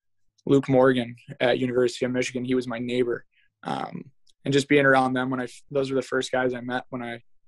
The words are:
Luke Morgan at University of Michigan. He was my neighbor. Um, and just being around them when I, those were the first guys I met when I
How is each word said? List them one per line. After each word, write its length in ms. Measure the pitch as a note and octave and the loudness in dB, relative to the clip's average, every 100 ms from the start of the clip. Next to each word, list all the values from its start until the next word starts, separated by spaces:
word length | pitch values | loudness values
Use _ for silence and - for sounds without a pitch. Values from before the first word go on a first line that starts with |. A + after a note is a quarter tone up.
| _ _ _ _ | _ _ _ _
Luke 240 | - C#3 C3+ | 2 2 4
Morgan 480 | C3 C3+ B2+ A#2 A#2+ - C3+ | 4 6 4 -2 -10 -16 -2
at 180 | B2+ B2 | 0 0
University 460 | B2+ A#2+ B2 - | 0 0 0 0
of 80 | B2 | -4
Michigan. 320 | B2+ B2+ B2+ | -2 -4 -4
He 100 | B2 | -2
was 140 | B2+ B2 | -2 -2
my 100 | A#2 | -6
neighbor. 460 | B2 B2 A#2+ A#2 - _ _ _ | -4 -2 0 -4 -10 _ _ _
Um, 480 | - C2+ - - - _ _ _ | -8 -6 -8 -10 -16 _ _ _
and 80 | C3+ | -2
just 160 | C#3 C3+ | 0 4
being 160 | D3 | 4
around 300 | C#3 C3+ C3 | 6 6 4
them 160 | B2+ B2+ | 0 -2
when 100 | B2+ | -4
I, 80 | B2 - - | -8 -12 -6
those 200 | C#3+ C3+ | -4 -2
were 60 | C3+ | -2
the 60 | |
first 280 | B2 C3 B2 | -2 -2 -2
guys 220 | B2+ B2+ | 0 -2
I 80 | B2 | -4
met 240 | B2 B2 - | -6 -8 -6
when 120 | B2+ | -10
I 200 | A#2+ A#2 - _ | -10 -12 -16 _